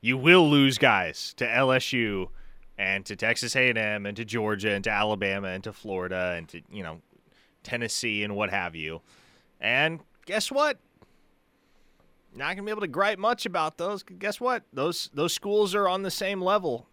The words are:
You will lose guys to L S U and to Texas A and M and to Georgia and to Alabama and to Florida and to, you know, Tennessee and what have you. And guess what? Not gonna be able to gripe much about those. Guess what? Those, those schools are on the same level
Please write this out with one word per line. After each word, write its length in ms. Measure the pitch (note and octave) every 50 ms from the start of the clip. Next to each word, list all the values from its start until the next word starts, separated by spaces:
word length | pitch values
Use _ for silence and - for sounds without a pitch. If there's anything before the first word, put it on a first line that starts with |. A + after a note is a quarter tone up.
You 160 | - A2+ B2+ C3
will 300 | B2+ D#3 F3 F#3 E3+ D3+
lose 280 | D3 C#3+ C#3 C3+ C3 -
guys 560 | - B2+ A2 G2 F2+ E2 D2+ - - - - -
to 120 | B2+ A#2
L 220 | A2+ B2 C3+ C3
S 220 | C3 B2+ - - -
U 360 | B2 A#2 G#2+ G2+ F#2+ F#2 - - - - - - - - - - -
and 280 | G2 F#2+ G2 G2 F#2
to 100 | - G#2
Texas 400 | F#2 - A2 A#2 - - A#2 -
A 140 | C3+ B2+ B2+
and 80 | A#2 A2+
M 280 | A2 G#2+ G#2 G#2 G2+
and 100 | G2+ G#2+ G#2+
to 80 | A2+
Georgia 460 | G#2+ A2 A#2+ G#2+ G#2+ G#2+ G2+ F#2+ G#2+ G2+
and 100 | G2+ G2
to 80 | A2+
Alabama 560 | G#2+ G2+ G#2+ G#2+ G#2+ G2 G2+ G2 G2 G2+ G2 F#2+
and 160 | F#2 F#2+ F#2+
to 80 | A2+ G2+
Florida 640 | - - G#2+ G2 F#2 F2+ F2+ F#2 F#2 F2+ F2+ F2 E2+
and 100 | E2 D#2+
to, 120 | - F2 D#2+ _
you 140 | - G#2 F#2
know, 180 | E2 D#2+ E2+ _ _ _ _ _ _ _ _ _ _ _ _ _
Tennessee 600 | - B2+ A#2+ A#2+ G#2+ - - - A#2+ A2 G#2 G#2
and 120 | G#2 G#2
what 140 | G2+ G#2 G2
have 260 | F#2 G2 F2+ F2 E2
you. 260 | E2 D#2+ D#2 D#2+ E2 _ _ - - _ _ _ _ _ _ _ _
And 400 | - G#2 A#2+ C3 D3 D#3+ E3 D#3+ - _ _ _ _
guess 260 | - F#3 A3 - -
what? 260 | C4+ C#4 D4 D4+ C4 _ _ _ _ _ - _ _ _ _ _ _ _ _ _ _ _ _ _ _ _ _ _ _ _ _ _ _ _ _ _ _
Not 140 | A#2 C3+ D3+
gonna 160 | F3 F#3+ G3+
be 40 | G#3+
able 120 | A3 G#3+
to 60 | G#3 E3+
gripe 300 | B2+ D#3 G3 G#3 A3 F#3
much 300 | G3 A3 A#3+ A#3 - A3+
about 320 | F3+ F3 D#3+ D#3 - -
those. 240 | E3+ F#3+ G#3 G3 -
Guess 360 | - F#3 F3+ F#3+ G#3 G3+ -
what? 220 | A#3+ B3 B3+ A3+ - _
Those, 380 | - - C3+ E3+ E3+ - - -
those 220 | _ C#3+ D#3 E3+ -
schools 400 | - - G3+ G3+ G#3 G#3+ G3 F3+
are 140 | G#3 G3+ F#3
on 160 | F3+ F#3+ G3
the 80 | F#3
same 280 | - - G3 F#3+ G3+ F#3+
level 480 | F#3 F#3 G3+ G#3+ F#3+ D#3+ B2 A#2 - _